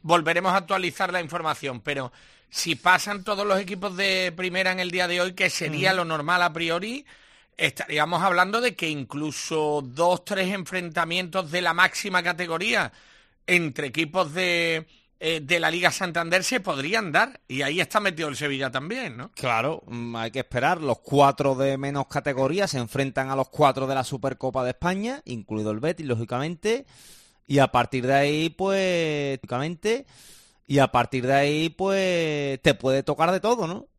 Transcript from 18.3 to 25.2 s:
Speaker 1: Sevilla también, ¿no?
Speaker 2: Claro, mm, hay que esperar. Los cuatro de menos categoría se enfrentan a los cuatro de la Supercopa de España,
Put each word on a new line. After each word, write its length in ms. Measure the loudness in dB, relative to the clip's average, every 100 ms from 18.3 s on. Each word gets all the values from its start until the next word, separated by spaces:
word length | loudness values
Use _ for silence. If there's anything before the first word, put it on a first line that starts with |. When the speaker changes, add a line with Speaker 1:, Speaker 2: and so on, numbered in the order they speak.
| -4
Speaker 1:
Sevilla 340 | -4 -2 -2
también, 460 | -4 -6 -8 -8 -10
¿no? 140 | -14 -6
Speaker 2:
Claro, 480 | 0 2 0 -4 -8
mm, 280 | -10 -8 -6
hay 160 | -6
que 80 | -6
esperar. 400 | -4 0 2 0
Los 180 | 0 -2
cuatro 560 | 0 6 6 6 0 2
de 220 | 0 0
menos 300 | -4 -4 -4
categoría 600 | -4 -2 0 0 2 0
se 100 | -2
enfrentan 520 | -4 -2 -2 -2 -2
a 60 | -2
los 140 | -2
cuatro 360 | 4 4 4 -2
de 80 | -2
la 80 |
Supercopa 600 | -2 -4 -4 -4 -4 -2
de 60 | -2
España, 500 | -2 -2 -2 -4 -8